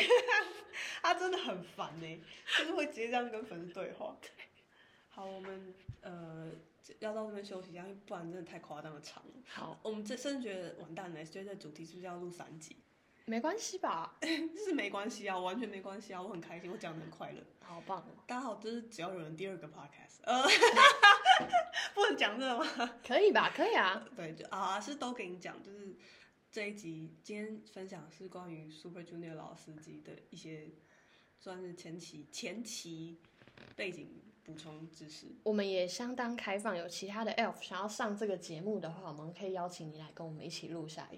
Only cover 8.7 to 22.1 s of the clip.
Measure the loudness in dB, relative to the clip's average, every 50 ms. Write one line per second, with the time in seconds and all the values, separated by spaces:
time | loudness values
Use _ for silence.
8.7 | -10 -10 -10 -10 -12 -12 -14 -16 -16 -16 -18 -18 -20 -20 -18 -14 -10 -10 -8 -10
9.7 | -10 -8 -6 -6 -4 -4 -4 -6 -6 -4 -2 -2 -2 -2 -4 -4 -4 -6 -6 -8
10.7 | -8 -10 -12 -10 -10 -8 -8 -8 -8 -8 -10 -10 -10 -10 -8 -8 -10 -10 -10 -14
11.7 | -14 -14 -14 -14 -12 -10 -8 -8 -8 -6 -8 -8 -8 -10 -12 -14 -14 -16 -16 -16
12.7 | -18 -20 -20 _ _ _ _ _ _ _ -4 -2 0 2 2 2 0 0 -2 -4
13.7 | -4 -2 0 0 0 0 -2 -6 -6 -4 0 0 2 0 0 -4 -4 -4 0 2
14.7 | 2 2 2 0 -2 -2 -2 -2 -4 -4 -2 0 0 2 0 0 0 0 -2 -4
15.7 | -6 -8 -8 -8 -10 -10 -10 -8 -8 -8 -6 -6 -6 -8 -8 -8 -10 -10 -8 -8
16.7 | -8 -6 -6 -6 -6 -8 -10 -10 -12 -10 -10 -10 -10 -12 -14 -16 -20 _ -16 -14
17.7 | -14 -12 -4 -4 -4 -4 -6 -12 -20 -20 -10 -6 -6 -4 -4 -4 -6 -4 -6 -4
18.7 | -4 -4 -6 -8 -8 -6 -6 -4 -4 -6 -6 -8 -6 -4 -4 -4 -4 -8 -10 -12
19.7 | -14 -14 -16 -16 -16 -20 -20 -20 -20 -6 0 2 4 6 8 8 10 10 10 10
20.7 | 12 12 12 12 12 12 12 12 12 12 12 10 10 10 10 4 4 4 4 4
21.7 | -2 -4 -4 -2 4 4 6 6